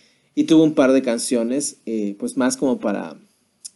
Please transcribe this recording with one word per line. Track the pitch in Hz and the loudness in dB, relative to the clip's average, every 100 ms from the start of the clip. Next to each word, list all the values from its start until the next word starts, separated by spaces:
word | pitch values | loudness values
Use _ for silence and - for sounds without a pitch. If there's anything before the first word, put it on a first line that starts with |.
| _ _ _ | _ _ _
y | - | -4
tuvo | 147 160 | 4 4
un | 160 | 4
par | 156 131 | 4 4
de | 135 | 4
canciones, | 131 117 - 123 117 131 147 - - | 0 -4 -2 -2 0 -4 -6 -10 -8
eh, | 113 101 98 | -4 -4 -6
pues, | 120 - | -8 -2
más | 127 131 | -2 0
como | 139 113 | -2 -2
para | 113 101 85 73 _ _ _ _ - | -2 -4 -8 -16 _ _ _ _ -20